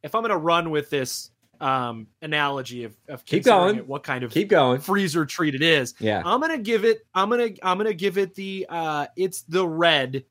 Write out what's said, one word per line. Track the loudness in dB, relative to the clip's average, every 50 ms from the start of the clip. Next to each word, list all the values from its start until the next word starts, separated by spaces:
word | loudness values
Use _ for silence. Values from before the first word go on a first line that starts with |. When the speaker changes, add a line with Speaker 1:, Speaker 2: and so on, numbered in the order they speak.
Speaker 1:
if | -12 -4 -4
I'm | -2
gonna | 0 0 0 0
run | 2 2 2 2 2 0
with | -2 -2 -2 -2
this, | -2 -4 -2 -4 -6 -10 -12 -14 _ _ _ _ _ _
um, | -2 0 0 0 -2 -4 -8 -10 -14 -18 _ _
analogy | -8 -4 -2 0 0 0 -2 -4 -8 -8 -10 -10 -12
of, | -12 -14 _ _ -16
of | -16 -16 _
Speaker 2:
Keep | -2 -2 2 6
Speaker 1:
considering | 6 6 8 6
Speaker 2:
going. | 4 2
Speaker 1:
it, | 0 -4
what | -8 -10 -8 -6
kind | -6 -6 -4 -6
of | -4
Speaker 2:
Keep | -2 -2 2 4
going. | 6 6 6 6 4 0
Speaker 1:
freezer | 0 -2 0 0 0 0 0 -2 -2
treat | -2 -2 -2 -2 -2 0
it | 0
is, | 2 2 4 2 2 -2 -6 -4
Speaker 2:
Yeah. | -2 0 0 0 0
Speaker 1:
I'm | 0 0 0
gonna | 0 -2 -2
give | -4 -2 0 0 2 4
it, | 2 2 0 _ _ _
I'm | -2 0 0
gonna, | 0 0 0 -2 -4 -4
I'm | -2 -2 -2
gonna | 0 0 -2
give | -2 -2 -4 -2 0
it | -2 -4 -4 _
the, | -10 -10 -8 -8 -8 -8 -8
uh, | -6 -6 -4 -4 -4 -4 -4 -6 _
it's | -4 -4 -4 -4 -8
the | -12 -2 -2 0 0 0
red | 0 2 4 4 4 4 2 -2 -4 -8 -8 _